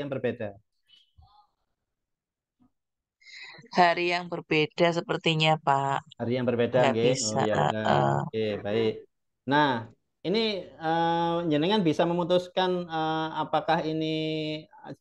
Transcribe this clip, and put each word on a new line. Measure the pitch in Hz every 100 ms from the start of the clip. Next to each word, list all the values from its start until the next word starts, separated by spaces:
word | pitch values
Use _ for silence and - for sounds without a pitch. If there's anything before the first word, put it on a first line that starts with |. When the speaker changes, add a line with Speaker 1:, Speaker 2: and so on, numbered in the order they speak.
Speaker 1:
yang | 143
berbeda? | 131 123 120 104 101 _ _ _ _ _ _ - _ _ _ _ _ _ _ _ _ _ _ _ _ _ _ _ _ _ _ - - - - -
Speaker 2:
Hari | - 175 170 175
yang | 175 180
berbeda | 170 - 156 151 - 175
sepertinya, | 165 - 160 165 160 156 151
Pak. | - 139 139 139 - -
Speaker 1:
Hari | 117 127
yang | 123
berbeda, | 120 120 127
Speaker 2:
Nggak | 135
Speaker 1:
nggih. | 113 120
Speaker 2:
bisa, | 123 107 -
Speaker 1:
Oh, | -
ya, | 73
udah. | 73 107 110
Speaker 2:
heeh. | 71 69 139 73
Speaker 1:
Oke, | 110 110 101 101
baik. | 110 110 - - _ _ _ -
Nah, | 143 147 117 113 - _ _ 156
ini, | 214 220 196 -
eh, | 143 160 165 165 170 170 170 175
jenengan | 147 165 220
bisa | 165 143 170
memutuskan, | 175 175 180 180 - 185 180 175
eh, | 165 160 160 160 156
apakah | 147 156 151 165
ini | 156 160 156 156 156 156 156 156 160 - 147 143